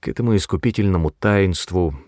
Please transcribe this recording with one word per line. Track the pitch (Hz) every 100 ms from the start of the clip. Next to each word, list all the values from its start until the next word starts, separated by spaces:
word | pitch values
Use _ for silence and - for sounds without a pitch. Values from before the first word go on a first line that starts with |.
К | -
этому | 110 120 107
искупительному | - 90 123 107 101 90 80
таинству | - 104 104 95 85 - 90 85 71